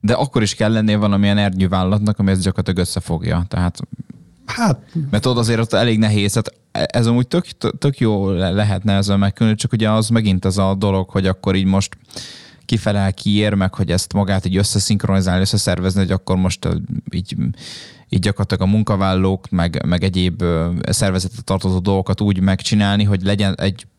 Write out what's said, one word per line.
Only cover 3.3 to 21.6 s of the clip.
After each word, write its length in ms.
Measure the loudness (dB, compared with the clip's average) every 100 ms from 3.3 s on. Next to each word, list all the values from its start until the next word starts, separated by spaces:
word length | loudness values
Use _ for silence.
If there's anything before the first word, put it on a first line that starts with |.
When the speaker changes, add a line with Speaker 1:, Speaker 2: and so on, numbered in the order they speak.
| -2 -2
Speaker 1:
Tehát 320 | -2 -2 -4 -12 -14 -16 -18 -20 _ -14
Speaker 2:
Hát 340 | -2 0 0 -4 -6 -2
Speaker 1:
mert 140 | 0
tudod, 140 | 0 0
azért 220 | 0 0
ott 140 | 0
elég 240 | 2 2 2
nehéz. 360 | 2 2 0
Hát 200 | 0 -4 _ _
ez 360 | -6 -2 0 2
amúgy 200 | 2 2
tök, 180 | -2 -4
tök, 320 | -4 -6 -2
tök 200 | -2 0
jó 300 | 0 0 0
le-, 220 | 0 0
lehetne 420 | 0 0 0 0
ezzel 240 | 0 2 2
megkülönülni, 440 | 2 2 0 2
csak 100 | 0
ugye 200 | 0 2
az 180 | 2 2
megint 360 | 2 2 2 0
az 120 | 0
a 180 | 0 0
dolog, 340 | 0 0 0
hogy 180 | -2 0
akkor 280 | -2 0 2
így 100 | 2
most 320 | 2 0 -8 _ -18 -16 -18 -20 -20 -4
kifele 460 | -2 0 0 0
kiér 420 | -2 0 2 2
meg, 200 | 2 0
hogy 180 | -2 -2
ezt 220 | -2 -2
magát 320 | -2 0 0 0
így 120 | 0
összeszinkronizálni, 840 | 0 0 0 0 0 0 2 0
összeszervezni, 580 | 2 0 0 0 0 0
hogy 120 | 0
akkor 240 | -2 0 0
most, 300 | 0 -2 -4
ö, 100 | -4 -4 -8 -6
így, 240 | -8 -6 -4 -4 -6 -12 -18 -20 -20 -4
így 100 | -2
gyakorlatilag 440 | 0 -2 -2 0
a 80 | 2
munkavállalók, 800 | 2 2 2 2 2 0 -2 -2
meg, 360 | -2 0 -2 -2
meg 180 | 0
egyéb, 380 | 0 0 0 0
ö, 280 | -2 0 0 -2 -2
szervezetet 540 | 0 0 0 -4 -8
tartozó 360 | -4 -2